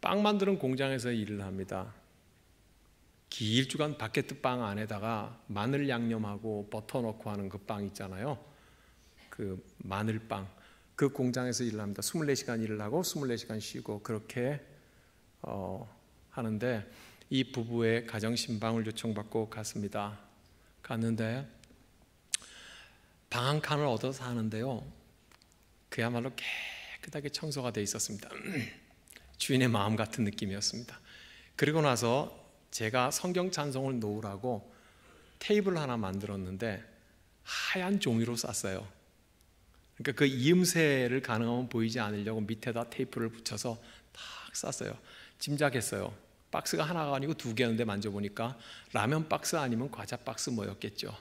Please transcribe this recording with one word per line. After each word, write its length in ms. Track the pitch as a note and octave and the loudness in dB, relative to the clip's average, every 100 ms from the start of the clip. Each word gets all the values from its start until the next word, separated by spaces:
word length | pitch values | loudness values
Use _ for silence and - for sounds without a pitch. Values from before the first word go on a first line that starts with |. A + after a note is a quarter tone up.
빵 220 | - F#3+ | 2 4
만드는 360 | G#3 G#3 F#3+ G3 | 4 4 4 4
공장에서 540 | C3 C3 C3+ C3+ A#2+ | 2 2 0 0 0
일을 300 | A#2+ G#2 G#2 | 0 0 -2
합니다. 520 | G2 F#2+ F#2+ F#2+ F#2+ - - - - _ _ _ _ _ _ _ - _ _ | -4 -4 -4 -4 -6 -12 -20 -20 -20 _ _ _ _ _ _ _ -20 _ _
길쭉한 680 | - G#2+ A#2 C3+ - D3+ - | -4 2 4 2 0 0 0
바게트 420 | A2 - C3+ C3+ | 0 0 0 0
빵 240 | C3 B2 | 0 0
안에다가 760 | A2+ G2+ G#2+ G#2 A2 A2 A2 A#2 - | 0 -2 -2 -2 -2 -2 -4 -10 -6
마늘 420 | G2+ G#2+ C#3 C#3 | -2 2 2 2
양념하고 800 | A#2+ A#2 A2+ G#2+ G2+ A2+ G#2 G2+ | 2 0 0 -2 -4 -4 -4 -4
버터 320 | G#2+ G#2+ C3+ | -8 -4 -2
넣고 280 | A#2 G#2+ A2+ | -2 -4 -6
하는 180 | G#2 G2 | -4 -4
그 100 | G2 | -6
빵 260 | - G#2+ G2+ | -6 -4 -4
있잖아요. 560 | F#2+ F#2+ F#2+ B2+ A#2 - - - - - - - - - | -6 -8 -6 -4 -6 -10 -20 -20 -20 -20 -20 -20 -20 -20
그 340 | - G2+ F#2+ - - | -8 -6 -6 -10 -14
마늘빵. 680 | F#2+ G2 G#2+ A2 A2 G#2+ F#2+ - - - - - | -4 -2 0 0 -2 -6 -6 -14 -20 -20 -18 0
그 140 | C#3 | 0
공장에서 520 | C#3 B2+ B2 B2 A#2 | 2 0 0 -2 0
일을 180 | B2 G#2+ | -2 -2
합니다. 220 | G#2 G2 | -4 -4
스물네 320 | A2 F3 D3 | -2 0 2
시간 280 | C3+ - A#2 | 0 0 -2
일을 180 | A2 G#2+ | -2 -2
하고 220 | G#2 D3 | 0 0
스물네 340 | F3+ E3 C3+ A#2 | 0 -2 -2 -2
시간 240 | - A2 | -2 -6
쉬고, 420 | - - - G#2+ | -6 -8 -6 -6
그렇게, 580 | - A2 G#2+ - B2 C#3+ - - - - - _ - _ | -4 -6 -4 -2 -2 -2 -6 -20 -20 -20 -20 _ -20 _
어, 460 | - G2+ F#2 F#2+ G#2+ - _ - - | -6 -4 -4 -6 -10 -16 _ -20 -12
하는데, 600 | - A2+ G#2+ A#2+ A#2 G2+ - - - - | -4 -2 0 0 -2 -4 -14 -20 -20 -2
이 140 | C3 C3 | 0 0
부부의 540 | B2 A#2 A#2 A2+ A#2 A#2 | -2 -2 2 4 4 2
가정 280 | A2 A2 | -2 0
신방을 520 | A#2+ - A2 A2+ A2+ A2 | 0 0 0 2 2 0
요청받고 640 | G#2+ A#2 G#2 A2 A2+ A2 | -2 -2 -2 0 -2 -2
갔습니다. 680 | A2 G#2+ - G2+ G#2+ G2+ G#2 - - - - - - | -4 -6 -4 -4 -2 -4 -6 -16 -20 -20 -20 -20 -20
갔는데 640 | - A#2 A2+ A2+ A2+ B2 C#3 - - - - - - _ _ - - - - - - - - - _ | -6 0 0 0 0 -2 -6 -14 -20 -20 -20 -20 -20 _ _ 0 0 -18 -18 -18 -20 -20 -20 -20 _
방 160 | B2 B2+ | 0 4
한 140 | D3+ | 4
칸을 240 | D3+ D3 | 4 2
얻어서 400 | D3 A2 C3 C3 | 4 2 0 -2
하는데요, 680 | B2+ A#2+ A2 G#2+ B2+ A#2 - - - - - - - _ _ - _ | -2 0 0 0 -2 -2 -6 -16 -20 -20 -20 -20 -20 _ _ -20 _
그야말로 420 | - A#2 A#2+ B2 | -2 0 0 -2
깨끗하게 920 | B2 - - - - - - - D3+ C#3+ | -6 -6 -4 -6 -10 -12 -14 -10 -8 -6
청소가 440 | C#3+ D#3+ C#3 B2 | -6 -4 -2 -2
돼 100 | A2 | -2
있었습니다. 480 | G#2 A2 - G2+ - - - E3+ A#2 - | -2 -2 -4 -4 -8 -10 -4 -4 -4 -8
<clears throat> 520 | - - - - - - | -20 -20 -20 -20 -20 -6
주인의 320 | - C3 B2+ | 2 6 6
마음 280 | A2+ G2+ A2 | 6 4 2
같은 280 | G#2+ - | 2 2
느낌이었습니다. 720 | G#2 G2+ G#2 G2 - - B2 - - - - - - | 0 0 -4 0 -2 -4 -10 -16 -18 -20 -20 -20 -14
그리고 280 | - D3 D#3 | 2 4 6
나서 680 | D3 A#2+ A#2 B2+ - - - - _ | 6 6 6 4 2 -6 -20 -20 _
제가 400 | - A2 B2+ B2+ | -4 0 2 2
성경 400 | - F3+ F3+ F#3 | 2 0 0 0
찬송을 480 | F3+ D3 C3 C3+ B2+ | 0 -2 0 0 0
놓으라고 720 | G#2+ G#2 G#2+ G2 B2 A2+ - - - - - - - - | 0 -2 -4 -4 -2 -2 -6 -20 -20 -20 -20 -20 -20 -12
테이블 400 | - G#3 G3 F3 | 4 4 6 2
하나 180 | C#3+ A#2+ | 0 0
만들었는데, 880 | F#2+ G2 G2+ G2 F#2 F#2+ A#2 F#2+ - - - - _ _ | 0 -2 -4 -4 -4 -2 -2 -4 -8 -20 -20 -20 _ _
하얀 580 | - - - F#3+ F3+ G3 | -8 -4 0 0 2 2
종이로 360 | C#3 A2+ A#2 A#2 | 4 4 4 0
쌌어요. 500 | - A2 G2+ F#2+ G#2 - _ _ _ _ - _ - - - - | -2 -2 -2 -4 -6 -16 _ _ _ _ -20 _ -20 -20 -20 -6
그러니까 220 | - A#2 | -4 4
그 80 | C#3+ | 4
이음새를 960 | C3 C3 F3+ F3 E3+ D#3 C3+ B2 B2+ | 6 8 8 8 6 6 6 4 2
가능하면 460 | C3 A2 A#2 A#2+ B2 | 2 2 4 2 0
보이지 300 | A#2 A2+ A#2 | 2 2 2
않으려고 420 | G#2+ G#2 G2+ A2 | 0 0 -2 -2
밑에다 500 | G#2 A2 - A#2 A#2 | -2 -2 -2 -2 -4
테이프를 400 | - A#2+ - A2+ | -2 -4 0 -2
붙여서 500 | A2+ - A#2 B2 A2 - - - | -2 -6 -4 -4 -4 -10 -20 -20
탁 440 | - - - - - | -16 -14 -12 -10 -6
쌌어요. 400 | - C#3 G2+ G#2+ - - - - | -4 -4 -4 -6 -14 -20 -20 -8
짐작했어요. 760 | - D3 D3 B2+ - G2+ F#2+ G2+ - - _ | -2 2 4 4 0 0 -2 -6 -18 -20 _
박스가 340 | D#3+ - E3 | -2 0 0
하나가 320 | D3+ F3 D3 C#3 | 2 0 0 0
아니고 180 | C#3 | 0
두 200 | D#3+ B2 | -2 -2
개였는데, 300 | A2+ A#2+ A2+ | 2 2 4
만져보니까 760 | A#2 G2+ G#2 G2+ G2+ G2+ A#2 - - - - | 2 0 -2 -2 -4 -2 -4 -4 -14 -18 -2
라면 360 | - G#2+ D#3 D#3 | 2 4 2 2
박스 280 | - - E3 | 0 2 0
아니면 340 | C3+ A2+ C#3 | 2 0 0
과자 260 | - G#2 A#2+ | -4 -8 -6
박스 340 | - A2+ - | -6 -6 -2
뭐였겠죠. 680 | A#2+ G2 G2 G#2+ - G2+ G#2+ | -2 -2 -4 -6 -6 -8 -8